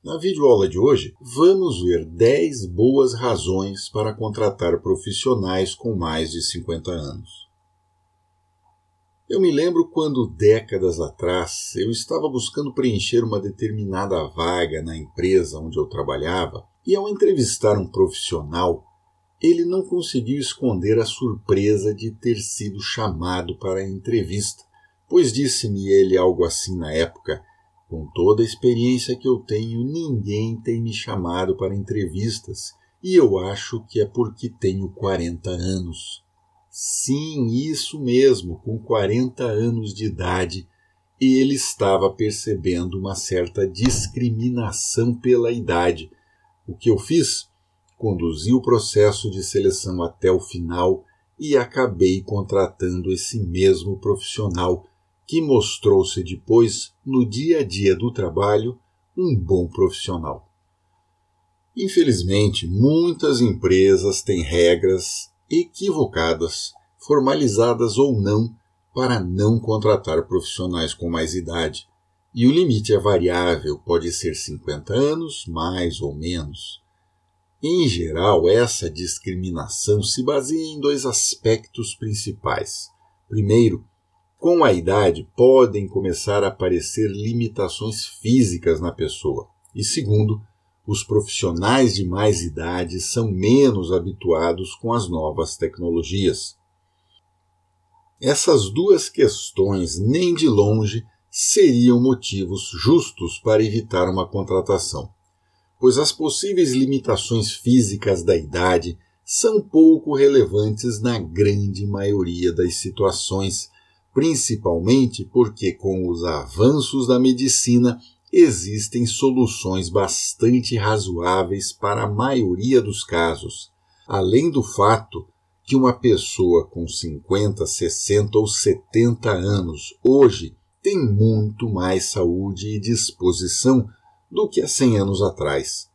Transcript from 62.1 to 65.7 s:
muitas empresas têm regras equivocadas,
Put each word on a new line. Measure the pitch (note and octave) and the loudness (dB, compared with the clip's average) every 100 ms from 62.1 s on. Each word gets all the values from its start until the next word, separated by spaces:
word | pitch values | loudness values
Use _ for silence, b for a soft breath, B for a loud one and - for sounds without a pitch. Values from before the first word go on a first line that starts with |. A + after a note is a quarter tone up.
| F#2+ F2 G2+ G#2+ G#2+ E2 | 2 0 2 2 0 -2
muitas | F#2+ C3 D#3+ F3 - D3 B2+ | 2 4 4 0 0 0 2
empresas | A#2 F2+ F#2 F#2+ G2 F#2+ G2 F#2+ | 2 2 2 6 6 6 2 -2
têm | - F#2 | -2 -2
regras | D#2+ F2 E2+ E2+ F#2+ F#2 - - - _ _ | 0 4 4 4 2 0 -4 -10 -14 _ _
equivocadas, | D#3+ F3 | -2 -2